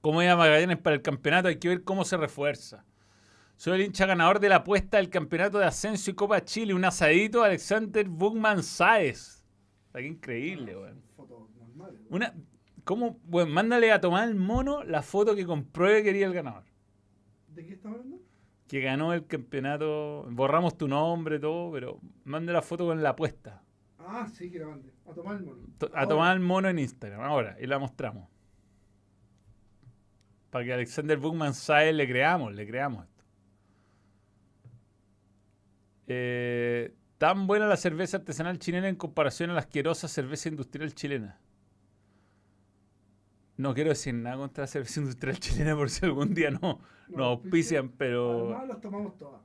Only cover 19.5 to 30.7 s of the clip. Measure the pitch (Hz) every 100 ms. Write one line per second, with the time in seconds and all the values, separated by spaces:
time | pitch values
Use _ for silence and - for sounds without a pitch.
19.5 | 139 135 143 156 151 151 147 127 120 135
20.5 | 156 175 156 143 139 160 170 156 151 151
21.5 | 165 175 147 123 - - - - 151 170
22.5 | 170 160 170 170 160 151 120 151 - -
23.5 | 95 _ _ _ _ 170 226 202 - 175
24.5 | 175 151 143 127 _ - 160 180 208 165
25.5 | 127 - - 151 - 135 156 170 185 180
26.5 | 185 190 175 127 - 107 101 131 147 107
27.5 | 95 127 139 135 - 127 104 87 _ _
28.5 | _ _ _ _ _ _ _ _ _ _
29.5 | _ _ _ - _ _ _ _ _ _
30.5 | 127 123